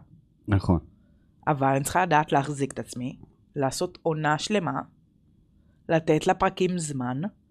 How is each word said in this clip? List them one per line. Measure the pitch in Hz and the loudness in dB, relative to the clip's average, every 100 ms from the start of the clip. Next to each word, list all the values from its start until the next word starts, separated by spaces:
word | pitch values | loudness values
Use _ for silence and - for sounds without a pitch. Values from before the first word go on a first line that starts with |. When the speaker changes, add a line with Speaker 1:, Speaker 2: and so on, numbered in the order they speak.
| - - _ _ - | -6 -20 _ _ -2
Speaker 1:
נכון. | 98 - 85 - - _ _ _ _ - | 0 4 2 0 -16 _ _ _ _ -2
Speaker 2:
אבל | 143 135 | 2 2
אני | 135 | 2
צריכה | 139 175 | 2 0
לדעת | 185 151 151 | 2 2 4
להחזיק | 147 139 139 135 | 2 0 -2 -4
את | - | -6
עצמי, | 113 127 123 - - _ _ 147 | -10 -8 -10 -10 -18 _ _ -4
לעשות | 135 - 180 - | -4 -2 -6 -4
עונה | 165 156 151 156 | -4 0 2 0
שלמה, | - 208 151 135 - _ _ _ _ _ _ _ _ _ - | 0 -2 -2 -4 -8 _ _ _ _ _ _ _ _ _ -2
לתת | 160 160 156 185 | 0 2 2 2
לפרקים | 185 190 185 180 180 | 2 0 0 -2 -2
זמן, | 151 135 123 131 196 - _ | -6 -6 -6 -4 -6 -10 _